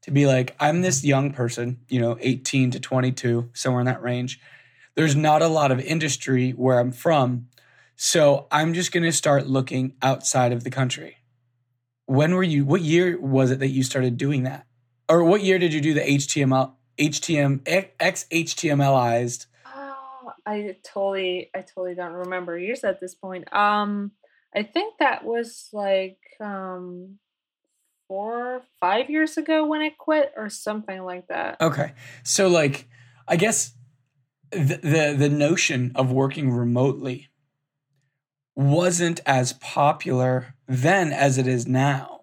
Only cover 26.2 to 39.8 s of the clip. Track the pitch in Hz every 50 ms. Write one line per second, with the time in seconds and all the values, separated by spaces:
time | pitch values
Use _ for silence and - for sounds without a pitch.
26.2 | _ _ _ _ 214 208 202 190 190 185 185 180 180 180 180 180 180 190 196 202
27.2 | _ _ _ _ _ _ _ _ _ _ _ _ _ _ _ _ _ _ 190 196
28.2 | 202 220 233 240 240 247 254 254 254 _ _ _ - 180 196 226 262 - 294 311
29.2 | 311 311 311 320 311 311 320 311 311 302 311 302 302 302 302 _ - - 311 311
30.2 | 285 277 - - 220 208 - - - 214 214 214 214 208 190 190 185 185 180 180
31.2 | 180 _ - - - - - - - 165 - - - 165 - - - - - -
32.2 | - - - - 196 190 175 165 151 143 135 - - _ _ - - - _ _
33.2 | _ - 165 170 180 220 220 - - - _ - - _ _ _ _ _ _ _
34.2 | _ _ _ _ _ _ - 196 151 135 180 175 - 156 143 160 151 147 147 135
35.2 | 143 147 143 147 147 147 175 180 - - 156 127 123 120 123 - 131 127 127 131
36.2 | 135 135 139 160 147 131 120 120 120 120 120 120 131 139 127 - - 131 127 -
37.2 | - _ _ _ _ _ _ _ _ _ _ _ _ _ _ _ _ _ _ _
38.2 | _ _ _ _ _ _ _ - 139 139 143 165 175 180 175 170 175 170 170 170
39.2 | - - 139 131 127 123 - _ - - - -